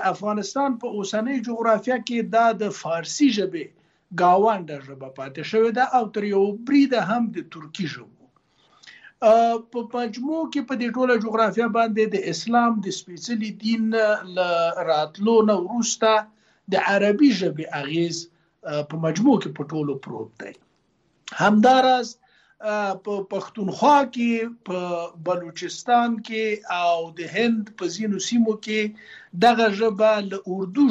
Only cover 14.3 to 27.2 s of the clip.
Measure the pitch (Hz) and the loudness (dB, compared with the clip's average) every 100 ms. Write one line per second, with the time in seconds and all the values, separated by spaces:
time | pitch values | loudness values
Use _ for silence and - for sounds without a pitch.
14.3 | 180 175 170 170 170 160 151 156 - 214 | -2 0 2 0 -2 0 0 -2 -2 2
15.3 | 226 214 196 180 240 - - 220 214 214 | 4 4 2 -2 -4 -4 0 2 2 0
16.3 | _ _ _ - 185 160 202 202 208 285 | _ _ _ -2 -2 2 2 2 6 4
17.3 | 185 180 151 156 147 143 160 170 147 - | 4 -2 -4 -8 -8 -4 -2 -2 -4 -12
18.3 | _ _ _ 160 147 147 160 165 165 262 | _ _ _ -8 -6 -6 -4 -2 2 4
19.3 | 220 156 - 147 156 147 135 - 110 110 | 4 0 -10 -8 -4 -4 -6 -8 -12 -12
20.3 | - 98 - _ _ _ _ _ _ - | -14 -18 -18 _ _ _ _ _ _ -14
21.3 | - 190 214 254 262 262 254 233 - _ | 0 4 6 8 8 6 2 0 -12 _
22.3 | _ _ _ 214 208 202 190 214 202 190 | _ _ _ -6 -4 -4 -6 -6 -8 -6
23.3 | 196 - 226 190 147 262 285 277 247 233 | -8 -8 -8 -6 2 4 4 2 -2 0
24.3 | 226 233 233 - 180 180 175 175 170 165 | 0 -4 -10 -8 -6 -4 -6 -8 -8 -4
25.3 | 175 170 - 175 - - 240 233 226 226 | -4 -6 -10 -12 -8 2 2 2 -4 -6
26.3 | 220 220 208 - 180 175 170 165 165 | -4 -4 -4 -6 -2 0 0 -4 -10